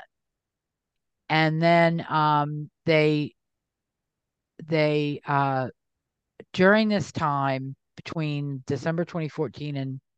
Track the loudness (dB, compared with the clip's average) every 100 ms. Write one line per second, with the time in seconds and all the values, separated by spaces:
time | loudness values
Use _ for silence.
0 | -20 _ _ _ _ _ _ _ _ _
1 | _ _ -2 2 2 2 4 4 4 0
2 | -2 0 2 2 0 -6 -12 _ 2 4
3 | 4 2 -4 _ _ _ _ _ _ _
4 | _ _ _ _ _ _ -4 0 2 2
5 | -2 -4 -2 0 0 -2 -4 -10 _ _
6 | _ _ _ _ -12 2 4 6 2 0
7 | -4 -4 -2 0 0 -2 -6 -12 _ -20
8 | -10 -6 -4 -4 -6 -8 -6 -4 -2 -2
9 | -4 -4 -6 -4 -6 -6 -8 -6 -6 -10
10 | _